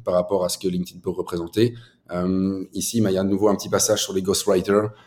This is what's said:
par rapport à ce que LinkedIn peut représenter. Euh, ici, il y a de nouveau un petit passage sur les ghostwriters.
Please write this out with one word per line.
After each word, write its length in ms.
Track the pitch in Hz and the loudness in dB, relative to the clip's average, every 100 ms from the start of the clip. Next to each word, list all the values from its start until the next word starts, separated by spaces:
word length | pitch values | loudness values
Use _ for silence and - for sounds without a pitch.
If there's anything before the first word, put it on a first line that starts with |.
| - | 0
par 80 | |
rapport 320 | 90 90 98 90 | 0 2 0 -2
à 40 | |
ce 80 | - | -2
que 120 | 95 | -4
LinkedIn 320 | 90 90 90 | -4 -6 -8
peut 80 | 92 | -8
représenter. 680 | 87 87 87 85 104 120 120 - _ - | -6 -6 -6 -4 0 0 0 -16 _ -8
Euh, 520 | 90 90 95 95 95 92 | -4 0 0 0 -2 -8
ici, 280 | 98 - 117 | -8 -4 0
il 120 | 104 | 2
y 60 | 95 | 2
a 60 | |
de 60 | 98 | 0
nouveau 200 | 98 104 | 2 2
un 60 | 95 | 2
petit 120 | - | 0
passage 360 | 98 - 104 | 0 2 0
sur 100 | - | 0
les 80 | 95 | -2
ghostwriters. 720 | 95 92 - 95 92 101 113 - | 0 0 2 2 4 2 2 -6